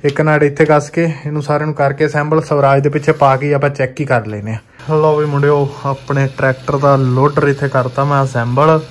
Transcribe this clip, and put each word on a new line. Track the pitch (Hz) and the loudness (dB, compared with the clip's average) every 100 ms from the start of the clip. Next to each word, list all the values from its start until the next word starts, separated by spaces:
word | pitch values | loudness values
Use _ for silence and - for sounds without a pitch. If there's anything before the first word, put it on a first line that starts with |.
ਇੱਕ | 147 139 | -2 0
ਨਟ | 156 151 | 2 2
ਇੱਥੇ | 143 143 156 | 2 2 2
ਕੱਸ | 151 147 | 2 0
ਕੇ, | 170 165 143 | -2 -2 -4
ਇਹਨੂੰ | 151 151 | -6 -6
ਸਾਰਿਆਂ | 143 147 151 | -2 -2 -2
ਨੂੰ | |
ਕਰਕੇ | 147 139 139 156 | -2 -2 0 -2
assemble | 151 147 160 | -2 0 -2
ਸਵਰਾਜ | 156 147 135 139 | 0 2 4 4
ਦੇ | 143 | 2
ਪਿੱਛੇ | 147 147 | 0 -2
ਪਾ | 151 139 135 | 2 2 2
ਕੇ | 143 | 0
ਆਪਾਂ | 143 143 | 0 0
check | 135 131 - | -2 -6 -4
ਹੀ | 139 | -2
ਕਰ | 123 107 | -2 -2
ਲੈਂਦੇ | 104 104 | -10 -8
ਹਾਂ। | 110 _ - - | -10 _ -16 -2
ਲਓ | 156 156 151 | 2 2 2
ਵੀ | 151 | 0
ਮੁੰਡਿਓ, | 143 143 147 143 - | 0 2 2 0 -4
ਆਪਣੇ | 143 135 - 135 135 - | -8 -8 -4 -2 -2 0
tractor | 135 127 - 143 | -2 -2 -4 0
ਦਾ | 143 135 | 2 4
loader | 127 123 147 143 143 | 2 2 2 2 0
ਇੱਥੇ | 139 139 | 0 -2
ਕਰਤਾ | 135 123 123 | -2 -2 -2
ਮੈਂ | 143 139 | 0 0
assemble | 135 123 117 127 151 160 156 | 0 -2 -2 2 2 2 0